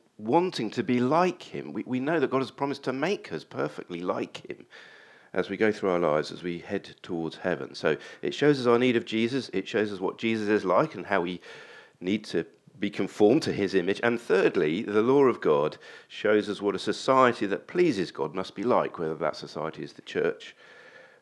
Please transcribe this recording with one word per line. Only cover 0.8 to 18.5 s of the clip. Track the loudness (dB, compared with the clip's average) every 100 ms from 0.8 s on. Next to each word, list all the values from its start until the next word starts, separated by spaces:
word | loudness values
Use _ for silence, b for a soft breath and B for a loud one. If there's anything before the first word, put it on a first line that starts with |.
be | 0 2
like | 2 4 2 0
him. | -10 -12 -10
We, | -8 -6
we | -4
know | -2 0
that | 0
God | 0
has | -4
promised | -4 -6 -4
to | -6
make | -4 -2 -4 -6
us | -12 -10
perfectly | -6 -6 -6 -10 -6
like | -4 -4 -6 -10 -14
him | -16 -16 B B B B B B
as | -4 -4
we | 0
go | 0
through | 2 0
our | 2
lives, | 2 2 -2
as | -6
we | -8 -8
head | -6 -8 -8 -16
towards | -8 -6 -6 -4
heaven. | -4 -4 -6
So | -2 0 0 B B
it | -6
shows | 0 2 4
us | 4
our | 4
need | 4 2
of | 0
Jesus. | 0 0 -2 -4
It | -6 -2
shows | 0 -2
us | -2
what | -4 -2
Jesus | -2 0 2
is | 2 4
like | 2 2
and | -2 0
how | 0
we | 0 -4 B B B B B B
need | -2 -2 -2
to | -4 -4 _ _ -6
be | -6
conformed | -4 -4 4 6 6
to | 2
his | -2 2 2
image. | 2 2
And | 0 0
thirdly, | 2 4 4 4 2 0
the | 0 2
law | 4 6 4
of | 4
God | 2 2 2 -4 B B B
shows | -4 2 2 2
us | -2
what | -2
a | -2
society | -2 -2 2 4 4 2 -2
that | -4 -4
pleases | 0 2 2 -2
God | -4 -6
must | -4 -8